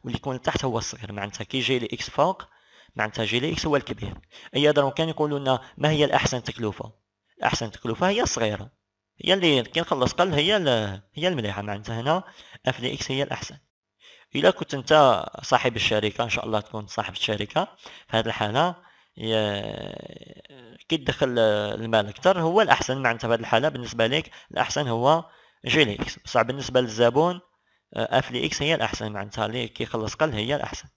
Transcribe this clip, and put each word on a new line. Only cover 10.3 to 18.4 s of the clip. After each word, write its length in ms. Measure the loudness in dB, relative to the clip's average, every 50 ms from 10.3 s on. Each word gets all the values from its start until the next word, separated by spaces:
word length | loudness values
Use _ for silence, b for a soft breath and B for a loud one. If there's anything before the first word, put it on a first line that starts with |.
| 2
هي 240 | 2 2 2 2
ال-، 440 | 2 2 2 2 2 0 -2 -6 -8 _ _ _
هي 140 | -2 -2
المليحة. 340 | 0 0 0 -2 -2 -4 -6
معناتها 400 | -6 -6 -8 -8 -8 -8 -8 -4
هنا 220 | 0 0 0 0 -2 B B B B B B B B
اف 140 | -4 -4 -2
لي 140 | -6 -6 -4
إكس 180 | -6 -6 -4
هي 120 | -2 -2 -2
الأحسن. 340 | -4 -4 -8 -8 -14 -16 -20 _ _ _ _ _ _ _ b b b b b b b -4
إلا 160 | 4 4 4
كنت 220 | 4 4 -6 -8 -8
أنت 520 | -8 2 6 8 8 8 8 6 4 0 -8 -12 -14
صاحب 340 | 0 2 2 4 4 0 0
الشركة، 480 | 0 0 2 2 2 2 0 -2 -2 -2
إن 60 | -2
شاء 160 | -2 -4 -2
الله 140 | -2 -2 -2
تكون 280 | -2 -4 -12 -12 -12
صاحب 260 | -6 -6 -6 -6 -6 -6
الشركة، 540 | -6 -2 -2 -2 -2 -4 -2 -2 -2 -2 -2 -8 B B B B B B
في 100 | _ -2
هذه 80 | 0 0
الحالة 500 | 0 -2 -2